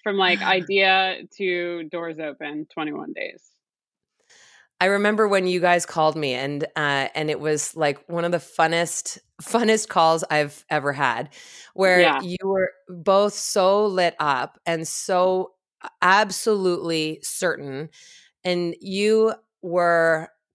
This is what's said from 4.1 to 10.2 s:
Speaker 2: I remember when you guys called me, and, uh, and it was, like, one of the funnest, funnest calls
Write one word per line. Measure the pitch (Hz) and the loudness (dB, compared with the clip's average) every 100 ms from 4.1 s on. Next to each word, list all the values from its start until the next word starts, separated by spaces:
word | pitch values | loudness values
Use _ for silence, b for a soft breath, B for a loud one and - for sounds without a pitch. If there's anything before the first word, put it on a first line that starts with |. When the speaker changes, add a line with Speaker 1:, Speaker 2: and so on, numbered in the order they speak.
| _ b b b b b - | _ b b b b b -2
Speaker 2:
I | 185 | 0
remember | 202 208 214 214 | 2 2 2 2
when | 196 185 | 2 2
you | 180 | 0
guys | 175 175 - | 2 2 0
called | 165 156 156 | 0 0 2
me, | 143 | -2
and, | 123 135 143 156 - | -2 -4 -4 -6 -2
uh, | 147 139 135 | 0 0 -2
and | - 151 | -4 -4
it | 151 | -4
was, | 151 151 - | -2 -2 -4
like, | - 151 143 - | -2 -2 -2 -6
one | 170 170 | -4 -2
of | |
the | 175 | -2
funnest, | - - 160 165 170 - - - _ - | -4 0 2 2 -2 -4 -10 -12 _ -18
funnest | - 233 220 220 - | -2 0 2 2 2
calls | 185 160 165 | 4 4 4